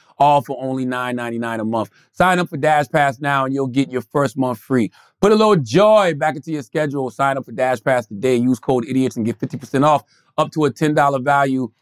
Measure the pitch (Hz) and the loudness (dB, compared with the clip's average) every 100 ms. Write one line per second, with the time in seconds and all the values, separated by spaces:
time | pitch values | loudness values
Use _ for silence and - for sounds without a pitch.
0 | _ - 143 143 - 131 131 131 127 123 | _ 0 4 2 0 -8 -6 -4 -4 -4
1 | 123 123 120 117 117 113 110 113 101 _ | -6 -6 -6 -6 -6 -4 -4 -4 -4 _
2 | _ - 180 180 175 156 151 151 147 156 | _ -2 2 2 -2 -2 0 0 0 0
3 | 143 131 147 139 131 135 135 123 131 127 | 0 -2 -2 -2 -2 -2 -2 -2 -2 -4
4 | - 147 139 135 127 117 - 131 104 _ | -4 -2 -2 -2 -4 -4 -2 0 0 _
5 | _ - 202 220 220 190 117 147 214 220 | _ -2 2 4 4 2 2 4 6 6
6 | 190 147 156 156 165 151 135 160 151 139 | 4 0 -2 -4 -6 -8 -6 -4 -4 -2
7 | 131 - 139 135 123 117 127 127 - 127 | -6 -2 -2 -2 -6 -4 -2 -2 0 -2
8 | 117 101 127 123 123 123 - 127 117 131 | -2 -4 0 2 2 0 0 -2 0 -2
9 | 131 123 113 - 127 - - 139 147 147 | -2 -2 -4 -4 -8 -10 -6 0 2 2
10 | - _ _ - 151 156 147 - 156 151 | -2 _ _ -4 -4 0 -2 0 -2 2
11 | 143 139 131 143 143 131 120 _ | 2 0 0 0 0 -2 -6 _